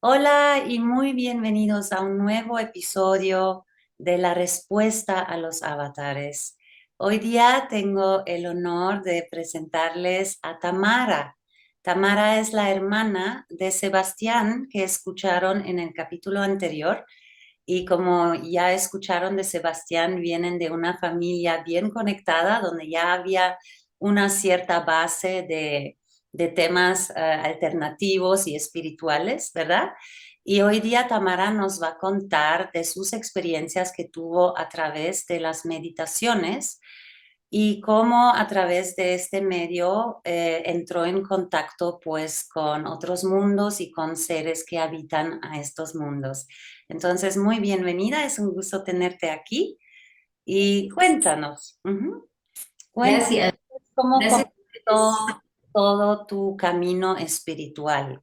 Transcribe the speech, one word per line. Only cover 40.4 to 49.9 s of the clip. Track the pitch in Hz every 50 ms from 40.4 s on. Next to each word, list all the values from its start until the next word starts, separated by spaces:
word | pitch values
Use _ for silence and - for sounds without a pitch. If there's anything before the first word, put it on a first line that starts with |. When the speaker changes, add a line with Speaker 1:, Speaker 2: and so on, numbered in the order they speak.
| 170 165 160 165 165
Speaker 1:
entró | 165 170 175 170 - 180 175 170
en | 175 180 196 190
contacto, | 196 196 190 180 180 - 160 151 - - - 180 175 175 175 _
pues, | 165 156 156 156 156 156 - - -
con | _ 160 156 151 151 151 156
otros | - 160 160 - 180 180 180 185
mundos | 190 190 196 202 202 202 196 202 208 214 -
y | 180 -
con | - - 160 156 165
seres | 160 - - 170 160 156 165 165 165 -
que | - 170 170
habitan | 160 156 151 160 156 156 - 156 156 165 165 - -
a | - 156 151
estos | 143 143 - - 160 156 160
mundos. | 165 151 143 143 143 139 135 135 131 - _ - - - - - - _ _
Entonces, | 107 110 - 180 180 180 185 190 190
muy | 196 196 208 226 226
bienvenida, | 202 202 196 190 185 180 175 175 196 220 269 302 294
es | 269 - -
un | 208 202 180
gusto | 185 190 - - 190 190
tenerte | - 185 180 180 180 180 - - 165
aquí. | 156 160 - - 220 269 381 453 - _ _ _